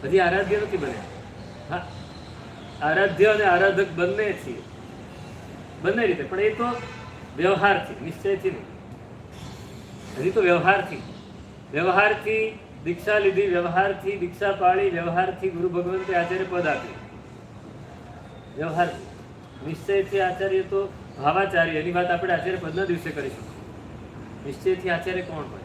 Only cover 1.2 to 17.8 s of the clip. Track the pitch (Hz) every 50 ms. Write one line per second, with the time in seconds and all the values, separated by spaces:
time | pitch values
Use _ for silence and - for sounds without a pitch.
1.2 | - - - - - - - - - - 165 180 170 - - - - - - -
2.2 | - - - - - - - - - - - - 147 151 160 180 196 196 - -
3.2 | 196 214 214 208 208 196 175 175 190 196 - 175 196 180 160 165 175 180 196 208
4.2 | 214 208 185 - - 139 120 - - - - - - - - - - - - -
5.2 | - - - - - - - - - - - - 151 185 208 233 233 202 175 -
6.2 | - - 190 185 202 214 220 220 240 240 240 240 - - - - - - - -
7.2 | - - - 139 165 185 202 175 185 202 196 180 - - - - - 160 - -
8.2 | - 196 196 190 - 190 - - - - - - - - - - - - - -
9.2 | - - - - - - - - - - - - - - - - - - - 131
10.2 | 135 180 190 226 196 180 175 170 151 185 196 196 - - - 135 - - - -
11.2 | - - - - - - - - - - - 147 170 185 180 190 208 214 214 214
12.2 | - 208 220 220 220 220 220 - - - - - - 160 175 175 - 208 208 208
13.2 | 202 196 180 180 202 196 175 175 175 170 165 180 196 202 190 - - 190 202 190
14.2 | 170 170 - - 208 196 196 196 185 180 185 190 202 196 175 170 170 170 165 175
15.2 | 185 180 185 - - 190 175 170 175 185 170 175 175 175 185 190 185 - 185 175
16.2 | 170 170 185 190 190 180 180 180 170 156 143 - - - - - - - - -
17.2 | - - - - - - - - - - - -